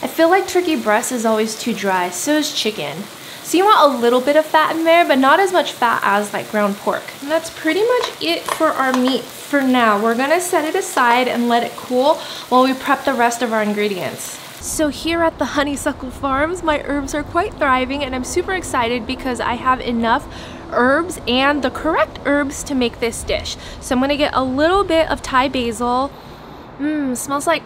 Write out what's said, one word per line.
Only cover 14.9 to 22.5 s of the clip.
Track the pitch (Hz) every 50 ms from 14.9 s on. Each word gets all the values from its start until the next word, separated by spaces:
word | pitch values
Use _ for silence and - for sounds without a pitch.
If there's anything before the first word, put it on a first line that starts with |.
| - - - 320 330 339
at | 339 320 320
the | - 294
Honeysuckle | 240 - 285 277 294 285 254 - 302 262 - - 254
Farms, | 233 - - 277 262 269 294 320 359 359 349
my | 320 302 285 -
herbs | - 277 285 269 269 -
are | 302
quite | 285 - - 339 370 427 -
thriving, | - 311 277 254 254 262 247 269 285 294
and | 262 254
I'm | 254 254
super | - - 359 349 370 381
excited | 370 - - - 269 233 226 240 247 220
because | 226 262 247 - 269 254 247
I | - - 240
have | 233 226 262 262 254
enough | - - 240 233 226 226 233 - - - - - - - - - - -
herbs | - - 240 254 269 302 339 370 - - -
and | - 240 254 269 277 294 294
the | 247 269
correct | - - - 311 330 480 622 605 - - -
herbs | - 285 285 294 277